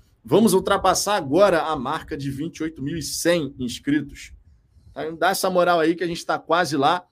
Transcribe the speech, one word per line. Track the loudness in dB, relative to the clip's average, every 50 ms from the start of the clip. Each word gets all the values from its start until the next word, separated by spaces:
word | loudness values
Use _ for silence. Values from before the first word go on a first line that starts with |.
| _ _ _ _
Vamos | -4 2 4 4 6 6 4
ultrapassar | 4 2 2 0 2 2 2 2 2 0 -2 -2
agora | -2 -2 0 4 4 6 6 4 2
a | 0 -2 -4 -4
marca | -4 -4 -6 -6 -8 -8 -10 -8
de | -8 -8
vinte | -8 -6 -8 -10 -8 -8
e | -8
oito | -8 -8 -8 -8
mil | -8 -6 -8
e |
cem | -8 -8 -8 -4 0 0 0 0 0 -6 -8 -8
inscritos. | -8 -8 -8 -8 -4 -2 -2 -2 -2 -4 -14 -20 -20 -20 -20 -20 _ _ _ _ _ _ _ _ _ -20
Tá? | -12 -10 -10 -8
Dá | -6 0 0 0
essa | 0 0 -2 0
moral | 2 2 2 4 4 2
aí | 4 2 0
que | 0 -2
a | -6
gente | -6 -6 -6
tá | -4 -4 -4
quase | -2 0 0 0 0 0 0
lá | 2 2 2 2 0 -4 _